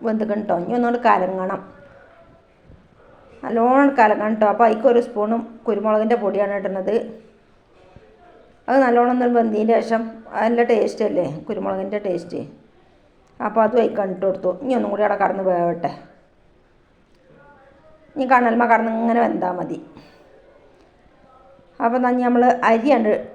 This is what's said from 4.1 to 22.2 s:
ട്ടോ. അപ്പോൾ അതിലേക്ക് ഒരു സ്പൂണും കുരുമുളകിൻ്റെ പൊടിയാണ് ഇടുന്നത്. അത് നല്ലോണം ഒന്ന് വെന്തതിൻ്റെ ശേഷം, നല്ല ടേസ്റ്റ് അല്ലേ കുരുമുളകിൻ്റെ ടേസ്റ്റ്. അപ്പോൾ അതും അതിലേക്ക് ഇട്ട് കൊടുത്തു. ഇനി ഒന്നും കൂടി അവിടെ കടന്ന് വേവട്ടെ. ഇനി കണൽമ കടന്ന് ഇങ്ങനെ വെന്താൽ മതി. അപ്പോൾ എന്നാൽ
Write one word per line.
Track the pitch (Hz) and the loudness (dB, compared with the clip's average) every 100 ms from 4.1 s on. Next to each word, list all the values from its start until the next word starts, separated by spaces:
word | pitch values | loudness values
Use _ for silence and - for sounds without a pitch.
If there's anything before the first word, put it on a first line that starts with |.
| 208 214 220 | 4 -2 0
ട്ടോ. | 214 | 0
അപ്പോൾ | 202 233 | 4 2
അതിലേക്ക് | 214 269 | 4 4
ഒരു | 240 240 | 2 0
സ്പൂണും | - 208 226 - - - | -4 -4 -4 -6 -12 -4
കുരുമുളകിൻ്റെ | 208 214 214 220 - | -2 0 0 2 0
പൊടിയാണ് | 202 190 202 202 | 0 -2 -2 -2
ഇടുന്നത്. | 196 190 185 220 - - - _ _ _ _ _ _ - _ _ - - _ _ - | -4 -6 -2 -2 -4 -16 -20 _ _ _ _ _ _ -20 _ _ -20 -20 _ _ -2
അത് | 262 262 | 2 4
നല്ലോണം | 240 240 247 | 4 2 2
ഒന്ന് | 240 240 | 2 2
വെന്തതിൻ്റെ | 226 214 220 226 | 2 0 2 2
ശേഷം, | 226 226 226 - - - | 2 -4 -4 -12 -12 -2
നല്ല | 220 233 233 | 0 2 2
ടേസ്റ്റ് | 226 208 - 220 | 2 0 -2 -2
അല്ലേ | - 160 151 - | -2 -4 -6 -8
കുരുമുളകിൻ്റെ | 196 196 190 190 208 208 | -6 -4 -6 -4 -6 -4
ടേസ്റ്റ്. | 175 170 - - - _ _ _ _ _ _ _ _ 208 | -6 -6 -12 -14 -18 _ _ _ _ _ _ _ _ -4
അപ്പോൾ | 220 220 | 0 2
അതും | 247 | 2
അതിലേക്ക് | 220 - 196 | 0 -2 -6
ഇട്ട് | 180 190 | -2 -2
കൊടുത്തു. | 185 185 180 | -2 -4 -4
ഇനി | 254 247 | -2 -2
ഒന്നും | 208 | -2
കൂടി | 202 208 | -2 -2
അവിടെ | 202 | 0
കടന്ന് | 196 196 190 | 0 0 -2
വേവട്ടെ. | 180 170 170 156 - - _ _ _ _ _ _ _ _ _ _ _ 523 - - - _ _ _ - _ - | 0 0 -2 -6 -8 -20 _ _ _ _ _ _ _ _ _ _ _ _ -20 -20 -20 _ _ _ -20 _ -6
ഇനി | 254 | 2
കണൽമ | 262 240 226 240 | 4 4 2 4
കടന്ന് | 226 226 226 | 2 2 -2
ഇങ്ങനെ | 233 233 247 | 0 2 0
വെന്താൽ | - 180 180 | 0 -4 -4
മതി. | 151 - - - - - - - _ _ _ _ _ _ _ _ _ _ - _ _ _ | -8 -10 -14 -20 -20 -20 -20 -20 _ _ _ _ _ _ _ _ _ _ -20 _ _ _
അപ്പോൾ | 247 247 | -2 0
എന്നാൽ | 247 254 | 0 0